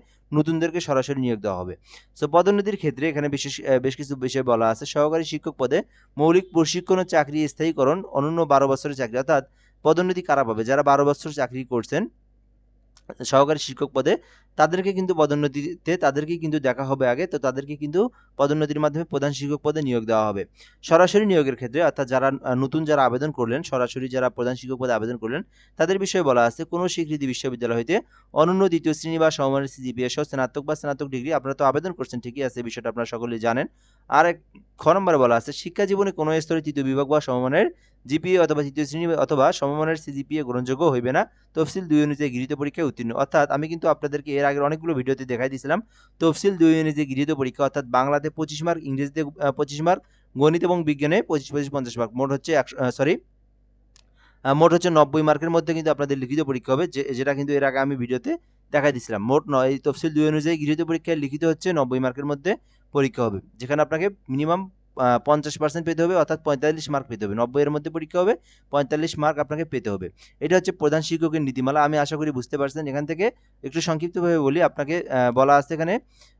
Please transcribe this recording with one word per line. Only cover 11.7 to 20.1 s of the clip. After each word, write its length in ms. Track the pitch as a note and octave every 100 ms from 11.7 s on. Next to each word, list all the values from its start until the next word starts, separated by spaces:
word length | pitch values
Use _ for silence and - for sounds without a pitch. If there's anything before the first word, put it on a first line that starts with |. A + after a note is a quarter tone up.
| B2 A2 D3 E4 - _ _ _ _ _ _ _ _ - - B2
সহকারী 340 | C3+ C#3+ D3+
শিক্ষক 300 | - C3 C#3+
পদে, 200 | C3+ C#3 E4 - _ _ -
তাদেরকে 360 | D#3 F#3 F#3+
কিন্তু 200 | F#3+ F#3 E3+
পদোন্নতিতে 800 | D3 D3 D3 C#3 D3 E3+ - F3+
তাদেরকেই 400 | D3+ C#3 D3+ E3+
কিন্তু 200 | D#3+ D3+
দেখা 240 | C3 B2
হবে 220 | C3+ C3+ B2+
আগে। 200 | B2+ F3+
তো 100 | D3
তাদেরকে 380 | C3+ C3 C#3 C#3+
কিন্তু 340 | D3 E3+ A#3+ - _ -
পদোন্নতির 420 | C#3+ D#3 D3+ D3
মাধ্যমে 260 | D3+ D3+ E3+
প্রধান 260 | C#3 C#3+
শিক্ষক 300 | C3+ C#3+ D3
পদে 180 | D3+ D3+
নিয়োগ 220 | C#3 A#2+
দেওয়া 220 | A2